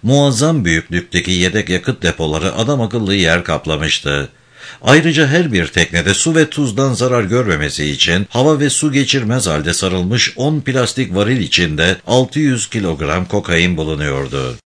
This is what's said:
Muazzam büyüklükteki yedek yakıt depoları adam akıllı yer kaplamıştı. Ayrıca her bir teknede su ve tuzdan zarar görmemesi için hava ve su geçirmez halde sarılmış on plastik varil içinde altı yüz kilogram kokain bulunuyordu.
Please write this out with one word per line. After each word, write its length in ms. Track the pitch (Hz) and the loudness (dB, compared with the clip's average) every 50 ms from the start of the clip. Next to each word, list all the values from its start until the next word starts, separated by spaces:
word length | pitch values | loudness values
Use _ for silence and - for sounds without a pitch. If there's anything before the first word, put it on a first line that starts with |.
| - | 2
Muazzam 600 | 107 135 143 143 143 127 107 143 160 165 147 101 | 4 4 4 4 2 2 2 0 2 2 2 0
büyüklükteki 640 | 85 82 82 - - 85 87 - - - 90 85 - | 0 0 0 -2 -2 -6 -6 -4 -2 -4 -4 -2 0
yedek 380 | 92 90 90 92 90 107 101 - | 0 2 2 2 0 -2 -2 0
yakıt 340 | 90 90 - - 127 - - | -2 -2 -2 -4 -6 -2 -2
depoları 520 | 85 85 - 82 78 76 78 80 95 64 | -2 -2 -2 -4 -2 -2 -2 -2 -4 -2
adam 260 | - 113 120 147 135 | -2 -2 0 0 -2
akıllı 340 | 113 101 101 120 107 95 101 | -2 -2 -2 -4 -2 0 0
yer 280 | 101 87 80 82 87 85 | 2 2 2 2 0 0
kaplamıştı. 880 | - 82 73 - 78 78 73 80 76 - - - 73 71 71 71 - _ _ _ _ _ - - - - - | -2 -4 -4 -2 -4 -4 -2 -2 -4 -4 -4 -2 -2 -2 -2 -4 -6 _ _ _ _ _ -20 -20 -20 -20 -4
Ayrıca 460 | - 113 135 156 160 170 156 151 156 | 2 4 4 6 4 4 2 2 2
her 240 | 135 139 175 180 151 | 2 2 2 0 2
bir 160 | 113 90 82 | 0 0 0
teknede 460 | - - 90 85 - - 85 85 95 98 | 0 0 0 0 2 0 -2 0 0 0
su 220 | - - 165 160 | 2 2 2 4
ve 140 | 160 156 156 | 4 2 2
tuzdan 440 | - 151 147 127 101 113 139 135 123 | 0 -2 -2 -2 0 0 0 0 0
zarar 300 | 107 120 127 127 120 107 | 0 0 0 2 0 0
görmemesi 640 | 90 110 123 123 104 85 73 76 73 - - 73 | 0 0 0 0 0 0 0 -2 -4 -2 -2 -4
için 420 | 73 71 65 - - 85 92 101 - | -4 0 0 0 2 2 0 0 0
hava 300 | - 117 131 151 156 139 | 0 2 4 4 4 2
ve 100 | 143 143 | 2 0
su 220 | - - 156 151 | 0 0 0 0
geçirmez 560 | 131 139 135 123 131 139 117 104 120 131 - | 0 0 0 0 0 -2 0 0 0 0 0
halde 260 | 90 78 78 73 82 85 | 0 -2 -2 -2 -2 -2
sarılmış 600 | - - 95 90 92 90 92 120 120 - - - | -2 -2 -2 0 0 0 0 0 0 0 -2 -2
on 260 | 117 127 147 156 151 | -2 -2 0 0 0
plastik 540 | 135 - 123 131 120 107 - 135 127 90 90 | -2 -2 -2 0 -2 -2 -2 -4 -4 -2 0
varil 240 | 98 101 107 131 127 | 0 2 2 2 0
içinde 560 | 90 69 - - 87 80 76 76 82 90 95 - _ | 0 0 0 0 0 0 0 0 2 0 0 -2 _
altı 320 | - 117 127 131 127 - 147 | 2 2 2 2 2 0 0
yüz 300 | 156 143 127 117 - - | 0 2 0 0 -4 -4
kilogram 560 | - 113 98 87 80 69 78 71 78 90 92 | -4 -4 -2 -2 -2 -2 -2 -2 -2 -2 -2
kokain 520 | 87 - 104 - - 87 87 87 90 90 | -2 -2 -4 -2 0 2 2 2 2 2
bulunuyordu. 800 | 78 80 78 78 73 76 73 67 67 69 65 67 69 65 64 62 57 _ | -2 -2 -4 -4 -4 -2 -2 -2 -4 -4 -4 -4 -6 -6 -6 -8 -10 _